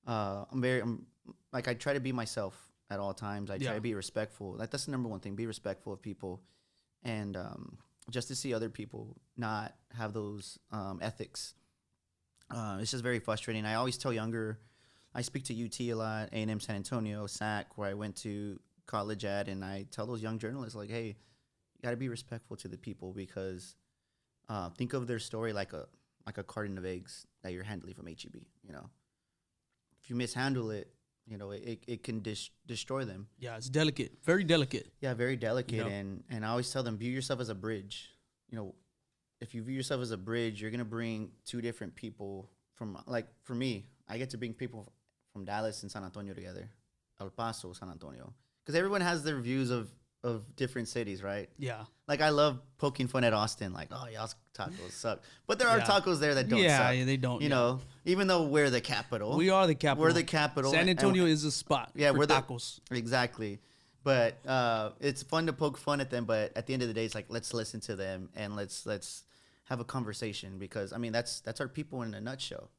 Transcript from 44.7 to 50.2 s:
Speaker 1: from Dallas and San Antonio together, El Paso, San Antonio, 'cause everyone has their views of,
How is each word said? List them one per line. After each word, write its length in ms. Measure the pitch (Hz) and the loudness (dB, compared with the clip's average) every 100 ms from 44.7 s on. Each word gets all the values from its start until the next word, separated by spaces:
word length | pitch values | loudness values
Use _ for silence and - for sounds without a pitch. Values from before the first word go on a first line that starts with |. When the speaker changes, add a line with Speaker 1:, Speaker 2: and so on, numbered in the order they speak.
| 113 98 _ _ _ _ | -8 -16 _ _ _ _
Speaker 1:
from 120 | 104 | -12
Dallas 380 | 95 104 110 104 | -4 -2 -2 -4
and 100 | 101 | -10
San 100 | 107 | -10
Antonio 280 | 92 104 101 | -10 -10 -10
together, 380 | 87 92 92 104 - _ _ _ _ | -10 -12 -12 -14 -18 _ _ _ _
El 80 | 98 | -12
Paso, 420 | - 113 113 90 | -4 -4 -4 -12
San 160 | 90 95 | -12 -14
Antonio, 420 | 82 73 64 - - _ _ | -14 -14 -14 -16 -18 _ _
'cause 100 | - | 0
everyone 260 | 160 196 202 | 2 4 4
has 200 | 175 170 | 2 2
their 160 | 147 143 | 0 -2
views 300 | 120 131 123 | 0 2 2
of, 200 | 123 107 - _ _ | 0 -2 -12 _ _